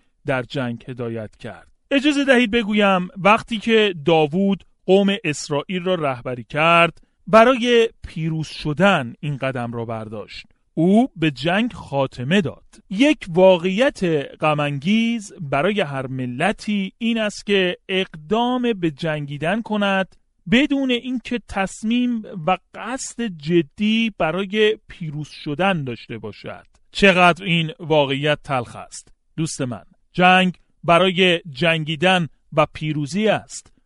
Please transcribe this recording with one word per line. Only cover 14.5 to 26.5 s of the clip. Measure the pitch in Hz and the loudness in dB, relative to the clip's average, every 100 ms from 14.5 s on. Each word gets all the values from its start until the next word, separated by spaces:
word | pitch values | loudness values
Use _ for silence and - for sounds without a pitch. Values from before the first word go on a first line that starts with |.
| 147 143 143 147 220 226 233 196 - | 0 -2 -2 0 2 2 -2 -8 -12
برای | 147 139 175 202 | -4 0 0 0
هر | 156 139 131 | -2 -4 -6
ملتی | 131 127 123 180 214 - 208 190 - | -6 -6 -2 -2 -2 -2 -2 -2 -4
این | 226 226 | -4 -2
است | 214 - - | -2 -6 -2
که | 202 180 - - | 0 0 -2 -4
اقدام | 190 190 160 151 214 240 254 240 | -4 -4 -8 -4 0 0 0 -2
به | 202 170 | -2 -2
جنگیدن | 139 165 151 143 143 156 220 | -4 -4 -4 -6 -6 -2 -2
کند | 214 214 202 190 190 _ _ _ - | -2 -2 0 0 -2 _ _ _ 0
بدون | 226 294 277 269 | 2 4 0 0
اینکه | 240 254 254 - 240 - | -2 -4 -8 -6 -8 -6
تصمیم | 202 190 - 214 240 247 233 208 185 156 | -4 -4 -4 -2 0 0 -2 -8 -8 -2
و | 185 _ | -2 _
قصد | 185 196 262 - - | -14 -10 -10 -10 -8
جدی | 233 165 143 175 165 - 214 220 226 - | -8 -6 0 2 0 -2 0 0 0 -2
برای | 165 175 196 214 214 220 - | -2 -2 -4 0 0 0 -8
پیروز | - 160 147 143 | -14 -10 -8 -10
شدن | - 156 143 190 175 | -12 -8 -2 0 0
داشته | 131 117 - 113 | -4 -10 -12 -12
باشد. | 110 - 123 | -12 -14 -16